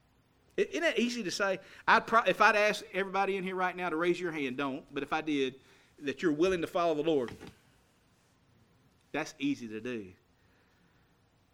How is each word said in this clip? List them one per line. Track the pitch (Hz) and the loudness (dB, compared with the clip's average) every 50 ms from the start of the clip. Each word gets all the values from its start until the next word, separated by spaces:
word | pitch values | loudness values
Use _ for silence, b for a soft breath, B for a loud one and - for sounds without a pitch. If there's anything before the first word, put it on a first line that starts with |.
| _ _ _ _ _ _ _ _ _ _ _ - | _ _ _ _ _ _ _ _ _ _ _ -2
I-, | 202 - | -2 -2
isn't | - 330 339 | -2 -2 0
it | 320 254 - | 0 2 2
easy | 233 240 240 240 214 | 0 0 -2 -4 -6
to | 175 | -4
say? | - - 202 196 190 180 B B B B B | -4 -2 0 0 -2 -2 B B B B B
I'd | - 190 226 226 | 4 4 4 4
pro-, | - 226 226 240 | 4 2 4 4
if | - - - 214 | 4 4 6 6
I'd | 208 214 | 6 6
ask | 208 208 214 202 - - - - | 6 4 2 2 0 -6 -6 -4
everybody | 185 196 196 185 196 196 190 196 196 | -4 -4 -2 -2 -2 -2 0 -2 -2
in | 180 | -4
here | 190 190 | -4 -2
right | 185 185 185 175 | -2 -2 -2 -2
now | 180 180 175 | -4 -4 -2
to | 160 | -2
raise | 156 175 175 175 170 | 0 2 2 2 0
your | 180 175 | -2 -4
hand, | 156 156 143 131 123 131 | -4 -4 -4 -4 -2 -4
don't, | 143 139 131 151 - - 143 | -4 -4 -4 -6 -10 -10 -6
but | 143 139 | -6 -4
if | - - | -2 -2
I | 156 156 | -2 -2
did, | 160 151 143 135 131 131 b b b b b b b b - | 0 0 0 0 0 -2 b b b b b b b b -10
that | 147 139 - - - | -8 -8 -4 -2 0
you're | 175 147 | 0 2
willing | 147 170 190 190 175 | 4 2 2 2 0
to | 160 | -2
follow | - - 185 175 170 160 | -2 0 0 2 2 2
the | 147 147 | 2 2
Lord. | 165 160 139 123 107 98 - - - - _ _ _ _ _ _ _ _ _ _ _ _ _ _ _ _ _ _ _ _ _ _ _ _ _ _ _ _ _ _ _ - | 2 2 2 0 -2 -6 -12 -16 -18 -20 _ _ _ _ _ _ _ _ _ _ _ _ _ _ _ _ _ _ _ _ _ _ _ _ _ _ _ _ _ _ _ -8
That's | 147 156 - - - | -6 -6 -8 -6 -4
easy | 139 143 139 113 120 113 | -2 -2 -2 -2 -6 -10
to | 107 110 | -10 -10
do. | 110 123 127 113 101 92 90 - _ _ b b b b b b b b b b b b b b b b b b _ _ _ _ _ _ | -8 -8 -8 -8 -8 -12 -16 -20 _ _ b b b b b b b b b b b b b b b b b b _ _ _ _ _ _